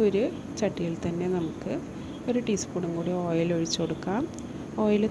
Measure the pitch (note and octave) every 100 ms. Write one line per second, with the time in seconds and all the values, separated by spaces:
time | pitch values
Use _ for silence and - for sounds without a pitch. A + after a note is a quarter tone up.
0 | G#3 F#3+ C#4+ E4+ - - G3 F#3+ E3+ E3
1 | F3 E3+ F3+ F#3 D#3+ - F#3+ C4+ - -
2 | - - - A#3+ A#3 G3 - F3+ F3 E3+
3 | E3+ F3+ F3 E3 E3+ E3+ E3 - E3 D#3
4 | - G#3 D#4+ - - - - - G#3+ G#3
5 | A3